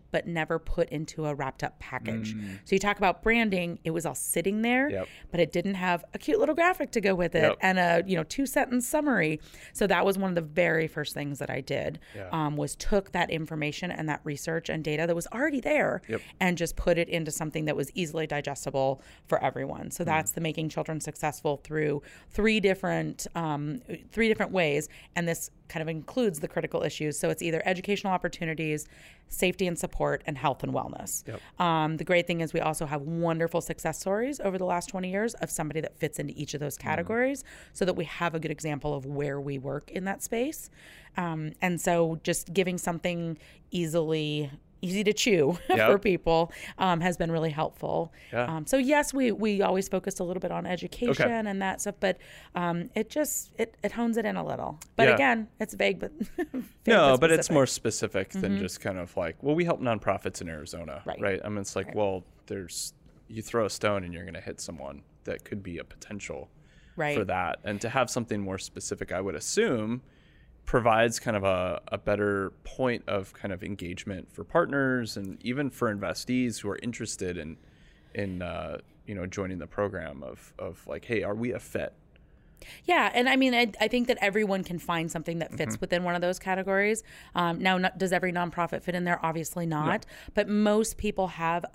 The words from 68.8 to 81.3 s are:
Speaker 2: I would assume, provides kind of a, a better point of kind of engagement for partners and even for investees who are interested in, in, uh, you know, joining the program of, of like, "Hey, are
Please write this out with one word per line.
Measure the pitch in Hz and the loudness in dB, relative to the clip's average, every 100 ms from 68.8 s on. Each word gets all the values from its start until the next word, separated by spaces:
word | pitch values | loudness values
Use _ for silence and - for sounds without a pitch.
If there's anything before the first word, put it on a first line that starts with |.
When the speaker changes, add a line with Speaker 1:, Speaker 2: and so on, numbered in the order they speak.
| - 98 98 | -8 -6 -4
Speaker 2:
I | 90 | -4
would | 98 | -4
assume, | 80 - - 226 120 107 123 - - - - - - | -4 -2 2 2 2 -2 -6 -8 -20 -20 -20 -20 -14
provides | - 127 113 110 117 117 | 0 2 6 6 4 2
kind | 123 107 | -2 2
of | |
a, | 98 92 92 87 - | 2 2 0 -4 -6
a | 101 | -4
better | - 101 104 101 95 - | 0 2 2 2 0 -6
point | - - 127 117 - | -12 -2 0 0 -2
of | 101 95 | -4 -4
kind | - 101 | -8 -8
of | 92 | -6
engagement | 95 101 85 90 - 92 - | -8 -8 -8 -8 -8 -8 -10
for | - | -14
partners | - 170 170 139 135 127 110 - | -2 0 2 2 2 0 -2 -6
and | 98 - | -10 -8
even | 117 131 139 | -6 -2 -4
for | - 120 | -2 -2
investees | 104 90 - - 127 123 107 | 0 -4 -4 -2 0 0 -2
who | 101 | -6
are | - | -6
interested | 117 113 113 - 92 87 | -6 -8 -8 -6 -6 -6
in, | 78 80 - - - - - | -8 -12 -18 -20 -20 -20 -12
in, | - 101 90 | -6 -6 -6
uh, | 87 82 80 76 - - - | -6 -6 -8 -10 -14 -18 -12
you | |
know, | 101 92 | -8 -6
joining | 101 92 90 | -6 -6 -6
the | 80 | -8
program | - 101 95 80 67 | -4 -2 -4 -8 -10
of, | 65 - - - | -12 -14 -18 -12
of | 95 92 - | -10 -10 -10
like, | 73 | -10
"Hey, | - 113 | -2 -2
are | 90 | 0